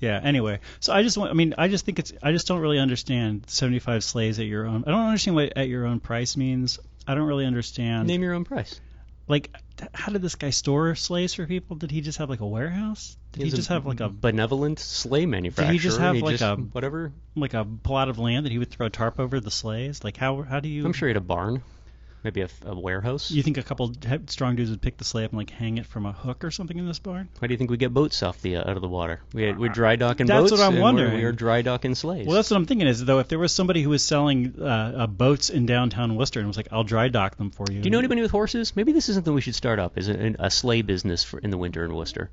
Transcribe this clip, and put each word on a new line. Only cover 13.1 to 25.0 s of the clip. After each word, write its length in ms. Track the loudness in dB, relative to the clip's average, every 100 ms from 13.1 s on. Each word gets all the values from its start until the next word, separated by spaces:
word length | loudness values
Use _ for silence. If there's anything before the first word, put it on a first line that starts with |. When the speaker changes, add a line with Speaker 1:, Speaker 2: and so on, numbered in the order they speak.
| -18 -14
Speaker 1:
Did 60 | -4
he 40 |
Speaker 2:
He's 100 | -2
a 20 | 0
Speaker 1:
just 120 | 0
have, 160 | -2 -2
like, 140 | -4
a 100 | -4
Speaker 2:
benevolent 680 | 0 0 2 2 2 0 -2
sleigh 460 | -6 -6 0 2
manufacturer, 480 | 2 0 -2 0 2
Speaker 1:
Did 0 |
he 60 | 4
just 200 | 2 2
have, 120 | 2
Speaker 2:
and 80 | 2
he 40 |
Speaker 1:
like, 100 | 2 2
Speaker 2:
just, 40 |
Speaker 1:
a 140 | 2 0
Speaker 2:
whatever? 540 | -4 -6 -6 -6 -8 -12 -10
Speaker 1:
like, 200 | -4 -2
a 100 | -2
plot 460 | -4 -4 0 2 2
of 80 | 0
land 260 | 0 2
that 80 | 0
he 60 | -2
would 120 | -2
throw 160 | -2 -4
a 40 |
tarp 280 | 0 -2 0
over 220 | -2 -2
the 100 | -2
sleighs? 540 | -4 -4 -4 -6 -6
Like, 140 | -8 -4
how, 240 | -2 -2
how 180 | -4 -6
do 80 | -4
you 160 | -2
Speaker 2:
I'm 80 | -2
sure 160 | 0 0
he 60 |
had 20 | 0
a 80 |
barn. 380 | 0 -2 -2 -4 -6 -18 -20 -20 -20 -12
Maybe 180 | -6 -4
a, 80 | -6 -8
a 100 | -12
warehouse. 560 | -8 -4 -4 -2 -4 -2
Speaker 1:
You 120 | 0
think 160 | 0 0
a 40 |
couple 260 | -4 -4 -4
he-, 300 | -4 -4 -4 -4
strong 280 | -4 -2 0
dudes 140 | -2
would 100 | -2
pick 160 | -4
the 80 | -4